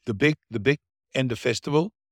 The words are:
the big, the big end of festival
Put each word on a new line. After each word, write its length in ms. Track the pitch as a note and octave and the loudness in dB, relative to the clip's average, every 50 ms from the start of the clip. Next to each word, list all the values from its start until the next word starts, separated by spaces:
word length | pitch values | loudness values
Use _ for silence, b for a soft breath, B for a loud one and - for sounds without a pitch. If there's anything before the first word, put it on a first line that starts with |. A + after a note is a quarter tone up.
| - | -8
the 80 | - A2 | -6 -4
big, 220 | G2 C#3 D3+ D#3 - _ - | 2 2 2 2 0 _ -8
the 80 | A2+ A2 | -8 -2
big 200 | G2 B2+ C#3+ D3 _ _ _ _ _ _ - | 0 0 0 0 _ _ _ _ _ _ -4
end 160 | C3+ C3 B2+ | -2 -2 -2
of 80 | A#2 - | -2 -2
festival 540 | - B2+ A2+ - - - C#3+ D3+ E3 G#3+ - _ _ _ | -2 -2 -2 -2 -2 0 0 0 0 0 -4 _ _ _